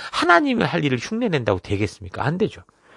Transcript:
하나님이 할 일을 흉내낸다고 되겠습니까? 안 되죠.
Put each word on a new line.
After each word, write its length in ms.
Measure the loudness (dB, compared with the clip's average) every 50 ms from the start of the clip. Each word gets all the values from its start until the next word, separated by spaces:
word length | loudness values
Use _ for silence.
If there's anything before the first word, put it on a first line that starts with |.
| -12 -8
하나님이 540 | -4 0 2 4 4 6 4 4 2 2 2
할 180 | 0 0 0 0
일을 140 | 0 0
흉내낸다고 640 | 0 -2 -4 -4 -2 -2 0 0 0 2 2 0 0
되겠습니까? 680 | 0 -2 -2 -2 -2 -2 -4 -8 -14 -12 -8 -4 -2
안 140 | -2 0 0
되죠. 240 | -2 -2 -2 -6 -18 _ _ _ _ _ -20